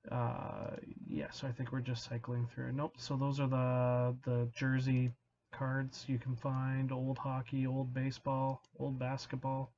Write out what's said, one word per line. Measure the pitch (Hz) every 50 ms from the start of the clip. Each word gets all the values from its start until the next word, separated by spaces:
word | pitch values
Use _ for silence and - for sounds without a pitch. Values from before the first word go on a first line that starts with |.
| _ -
Uh, | - 123 120 117 - - - - - - - - - - - - - - - -
yeah, | - 76 - -
so | - - - 135
I | 120
think | - 131 117
we're | - 131
just | 120 131 123 117 -
cycling | - 120 117 113 - 123 123 120 120
through. | - - 127 123 127
Nope, | 135 147 156 - -
so | - - 143
those | 131 135 139 139 139
are | 139 131
the, | 131 131 127 127 127 127 123 123 123 123 123 123 123 127 -
the | 127 123 120 120 120 120
jersey | - 135 131 131 131 127 135 131 127 127 123 120 _ _ _ _ _ _ _
cards | - - 135 131 131 135 135 131 - - - -
you | 135 117
can | 117 127 127
find, | 117 - 139 131 131 131 131 131 131 135 131
old | 131 131 131 131 135 131
hockey, | - 135 131 131 127 - - 135 131
old | 131 131 135 135 127 123
baseball, | 131 131 135 127 - - 139 135 131 131 135 131 131 _ - _ -
old | 135 139 135 127
basketball. | 127 127 135 131 - - - 131 131 131 135 135 135 - _